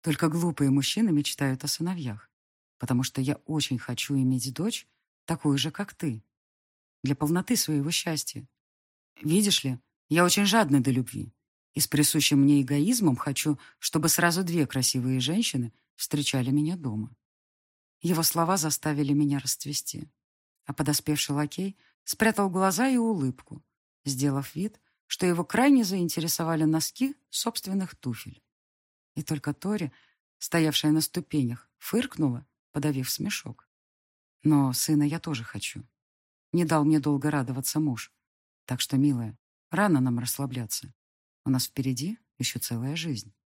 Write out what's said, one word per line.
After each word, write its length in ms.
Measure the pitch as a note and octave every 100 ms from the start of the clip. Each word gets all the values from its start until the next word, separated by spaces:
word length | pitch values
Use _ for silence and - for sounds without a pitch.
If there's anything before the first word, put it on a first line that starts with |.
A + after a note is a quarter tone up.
«Только 300 | - D3 E3
глупые 400 | E3 E3+ D3+ C#3
мужчины 420 | C#3 C3+ - A3
мечтают 520 | D3+ D3 - C#3+ C3
о 40 | D3
сыновьях, 600 | - E3+ F#3 C3 G#2+ - _ _ _ _ _
потому 240 | - B2
что 180 | B2+ -
я 140 | C3 -
очень 340 | - D3+ C#3 B2
хочу 360 | - B2 -
иметь 400 | C#3 C3 B2+ B2+
дочь, 340 | B2+ G3 - - _ _ _ -
такую 320 | D#3+ D3+ C#3
же, 120 | C#3+
как 220 | - G3+
ты, 320 | - D#3+ A2 _ _ _ _ _ _ _ _
для 120 | C3
полноты 420 | C#3 D3+ F3 - A#3+
своего 340 | - D3+ C#3+
счастья. 580 | E3+ - D3+ - - C3+ _ _ _ _ _ _ _
Видишь 440 | D3+ F3 G#3 F3
ли, 140 | C#3 B2+ _ _ _
я 160 | D#3
очень 220 | F3+ - G3+
жадный 340 | A3 F3+ C#3
до 100 | B2+
любви, 440 | B2+ B2 - G2 _ _ _ _
и 60 | -
с 60 | -
присущим 540 | C#3+ D3 D#3+ C#3+ C#3+
мне 220 | C#3 C#3+
эгоизмом 540 | C3 C#3+ E3 B3 F#3 B2+
хочу, 420 | - C3+ D3+ C#3+ - _
чтобы 280 | - E3 D#3+
сразу 360 | - F3 E3+
две 220 | F3+ E3+ C#3
красивые 540 | C3+ B2 C3 B2 C3
женщины 540 | B2+ F#3 A#3 C3+ A#2+ _ _
встречали 560 | _ - D3 C#3+ C#3 B2+
меня 280 | D3 D3+ F3+
дома». 360 | C#3 G#2+ G#2+ - _ _ _ _ _ _ _ _
Его 220 | E3+ E3
слова 340 | D#3+ E3 E3 F#3+
заставили 560 | D#3 D3 D#3 D3 C#3
меня 280 | C#3+ D3 C#3
расцвести, 680 | C3 - C#3+ D3 - D3+ D3+ _ _ _ _ _
а 80 | -
подоспевший 640 | - D3+ D3 - D3 -
лакей 420 | C#3+ D3 - G3 G3 _ _
спрятал 460 | - - A3 G#3+ G3
глаза 380 | F#3 F#3+ E3 C4
и 80 | B3+
улыбку, 680 | A3+ G3+ C3 B2+ - - _ _ _ _
сделав 500 | C#3 C3 C#3 C3+ C3+
вид, 260 | D3+ G#3 - _ _ _
что 200 | - F#3
его 180 | F3
крайне 400 | F3 - C4 C#4
заинтересовали 800 | G#3 F#3+ E3+ - E3 - E3 E3
носки 520 | D#3 D#3+ - - C4+ C#4+ _
собственных 680 | - - - - G3 F#3 -
туфель. 460 | C3 A2+ - - _ _ _ _ _ _ _
И 80 | -
только 300 | - D3+ -
Тори, 400 | C#3+ F#3 G#3+ D#3 _ _ _ _ _
стоявшая 540 | - E3+ D#3 C#3+ D#3
на 80 | D#3
ступенях, 680 | D3+ - - D3+ B2+ A#2+ _ _
фыркнула, 680 | - A3 C4 - D3+ A#2+ - _ _
подавив 380 | - D3 C3+ B2+
смешок. 580 | - D#3+ - - A#2 _ _ _ _ _ _ _ _
«Но 300 | D3 D3 C3+
сына 300 | B2 - D3+
я 160 | D3 D#3+
тоже 260 | E3 C3+
хочу. 420 | A#2 G#2 - - - _ _ _ _ _ _
Не 120 | E3+
дал 200 | E3 D#3
мне 160 | D3 D#3
долго 300 | C#3+ C#3+ D3
радоваться 500 | D3 B2+ C3 C3 D3+
муж. 320 | D#3 A#2 - _ _ _ _ _ -
Так 140 | B2+
что, 160 | - C3+
милая, 420 | C#3+ B2+ A2+ A2 _ _ _
рано 300 | E3 G#3 D3
нам 180 | C3 A#2+
расслабляться. 760 | A#2+ - C3+ B2+ A2+ - F#2+ _ _ _ _ _
У 60 | -
нас 160 | B2+ -
впереди 520 | - C3+ B2 D#3 A3+ _ _
ещё 200 | B2 A2+
целая 380 | - A#2 B2+ E3
жизнь». 380 | D#3+ A#2+ G2+ _